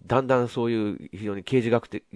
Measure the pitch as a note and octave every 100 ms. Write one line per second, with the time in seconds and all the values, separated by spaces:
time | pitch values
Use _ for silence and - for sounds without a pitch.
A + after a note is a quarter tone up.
0 | - A#2+ C3 B2+ B2 B2+ A#2 A2+ G#2 F#2+
1 | - F#2+ G#2+ G2+ - C3 A2+ A#2 - -
2 | -